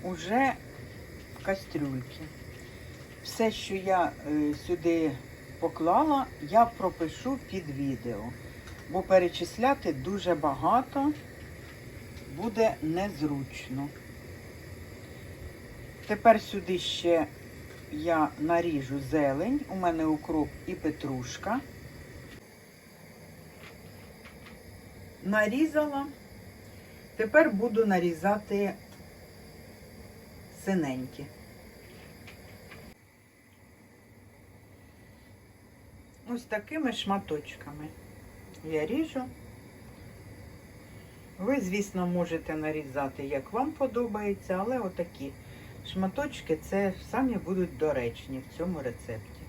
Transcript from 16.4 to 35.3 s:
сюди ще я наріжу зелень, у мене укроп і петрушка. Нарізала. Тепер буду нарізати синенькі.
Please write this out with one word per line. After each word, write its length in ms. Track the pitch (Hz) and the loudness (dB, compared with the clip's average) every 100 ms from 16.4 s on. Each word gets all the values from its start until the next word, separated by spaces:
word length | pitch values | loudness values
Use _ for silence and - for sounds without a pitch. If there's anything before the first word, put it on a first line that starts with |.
сюди 380 | - 202 180 180 | 6 -6 0 0
ще 480 | - - 170 165 151 - - - - - - | 0 0 6 6 4 -4 -16 -14 -14 -16 -10
я 360 | 151 160 160 151 - | -4 2 4 4 2
наріжу 600 | 151 170 170 151 127 139 | 4 4 4 0 0 -4
зелень, 600 | 131 156 143 135 196 285 - | 2 4 4 4 2 2 0
у 60 | |
мене 320 | 190 175 165 160 | 2 2 4 2
укроп 420 | 151 - 160 147 - - | 2 2 2 2 -2 -6
і 80 | |
петрушка. 840 | 170 156 147 - 127 123 - 190 247 - - - - - - - - - - - - - - - - - - - - - - - - - - - - - - - - - - - - | -2 -2 -2 -2 -4 -4 -6 0 0 -2 -14 -16 -14 -14 -14 -14 -16 -18 -20 -20 -20 -20 -20 -20 -20 -18 -18 -18 -18 -18 -18 -18 -18 -18 -18 -18 -18 -18 -18 -18 -18 -18 -18 -18 -6
Нарізала. 840 | 175 214 208 254 311 302 294 277 277 - - - - - - - - - - - | 2 4 4 4 4 4 2 0 -2 -8 -16 -16 -16 -16 -18 -18 -18 -18 -18 -2
Тепер 340 | 220 302 320 | 6 8 8
буду 360 | 196 233 214 220 | 6 4 6 6
нарізати 880 | 185 175 160 185 208 - 202 196 190 - - - - - - - - - - - - - - - - - - | 6 6 4 2 2 2 2 2 -2 -14 -18 -18 -18 -20 -18 -18 -18 -20 -20 -20 -18 -18 -18 -18 -18 -18 -6
синенькі. 600 | - 185 143 127 127 - 143 - - - - - - - - - - - - - - - - - - - - - - - - - - - - - - - - - - - - - - - - | 2 2 4 0 -4 -8 -12 -12 -18 -18 -18 -18 -18 -18 -18 -18 -18 -16 -18 -18 -18 -16 -18 -20 -20 -20 -20 -20 -20 -20 -20 -20 -20 -20 -20 -20 -20 -20 -20 -20 -20 -20 -20 -20 -20 -20 -20